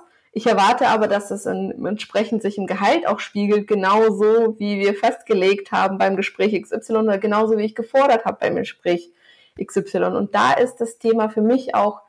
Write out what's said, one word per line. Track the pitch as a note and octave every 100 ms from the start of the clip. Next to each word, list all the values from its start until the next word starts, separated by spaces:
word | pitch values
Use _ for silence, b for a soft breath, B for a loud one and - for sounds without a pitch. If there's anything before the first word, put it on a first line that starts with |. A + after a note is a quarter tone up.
| b b b
Ich | A3 A#3
erwarte | G3+ G3 B3 A#3+
aber, | A3 G#3
dass | G3+ G3+
es | G3 F#3+
in, | F#3 F#3+ -
entsprechend | F3+ G#3 - G3+ A3 A3
sich | G3 G3
im | F#3
Gehalt | G3 G3+ E4 -
auch | G#3
spiegelt, | - G3+ G3+ G#3 G#3
genauso | G#3 F#3 G#3+ A3 G3 G#3+ A3+ A3+ A3
wie | G#3 G3+
wir | G3+
festgelegt | G3+ A#3 A3+ - G3+ F#3+ G3+ -
haben | G3 F#3+ G3
beim | F#3+
Gespräch | F#3+ G3 - G3+
X | G3+ -
Y | A3 - A3
oder | A3 G3
genauso | G#3+ G#3 A3 A3
wie |
ich | G#3+
gefordert | G#3+ A3+ C4+ C4+ A3+ -
habe | -
beim | - -
Gespräch | - - F3 F3 - b b b b -
X | G3+ G3+
Y.“ | G3 F#3 F3+
Und | F#3 G3+
da | G3+ B3
ist | - B3 -
das | A#3 -
Thema | A3+ A3+ G#3+
für | G#3+
mich | G#3+ B3+ B3+
auch, | - G#3 G#3